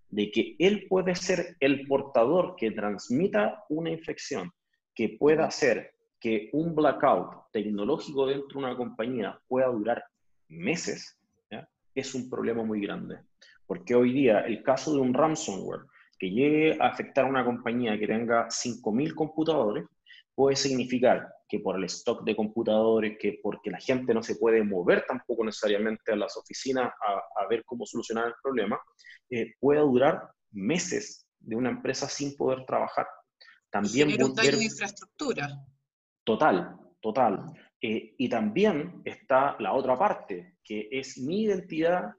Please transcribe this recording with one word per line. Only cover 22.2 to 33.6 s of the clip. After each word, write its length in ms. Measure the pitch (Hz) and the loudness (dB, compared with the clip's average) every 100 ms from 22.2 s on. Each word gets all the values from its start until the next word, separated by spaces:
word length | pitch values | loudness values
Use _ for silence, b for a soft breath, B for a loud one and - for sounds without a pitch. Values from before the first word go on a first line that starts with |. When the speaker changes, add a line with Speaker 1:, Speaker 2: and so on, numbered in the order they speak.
Speaker 1:
de 120 | 113 107 | -2 -2
computadores, 800 | 107 117 110 107 113 113 107 107 | -2 -2 2 4 4 4 0 -2
que 200 | 104 - | -6 -4
porque 260 | 104 - 104 | -6 -6 -8
la 100 | - | -8
gente 340 | - 127 127 | -2 -2 2
no 100 | 113 | 0
se 120 | 110 104 | 0 0
puede 260 | 113 113 | 4 4
mover 420 | 104 92 92 202 - | 2 0 2 2 0
tampoco 380 | 127 - 113 110 | -8 -4 -4 -4
necesariamente 640 | - 107 101 110 110 - | -2 0 2 0 -4 -2
a 40 | 104 | -2
las 200 | 98 110 | -2 -8
oficinas 520 | - - 131 131 117 | -14 -10 -4 -2 -2
a, 560 | - 107 98 - 107 | -4 -4 -4 -4 -6
a 40 | 98 | -2
ver 160 | 113 | -2
cómo 220 | - 120 107 | -4 -10 -8
solucionar 420 | 120 - 113 117 | -8 -4 -4 -4
el 60 | 117 | -6
problema, 380 | 135 127 101 139 - _ B B - | -4 -2 -2 -4 -8 _ B B -8
eh, 240 | 120 110 - | -6 -6 0
pueda 220 | 135 147 | 2 4
durar 480 | 147 123 139 190 - _ _ | 4 6 4 2 -6 _ _
meses 760 | 104 98 175 - 117 - - _ _ | -6 -2 0 -2 -4 -6 -16 _ _
de 160 | 107 113 | -6 -2
una 140 | 123 | -2
empresa 400 | 123 131 131 135 | -2 -4 -4 -4
sin 260 | - 143 139 | -6 -6 -2
poder 300 | 131 131 131 | -2 -2 -2
trabajar. 400 | 113 110 - - - _ _ b b | -2 0 -2 -4 -8 _ _ b b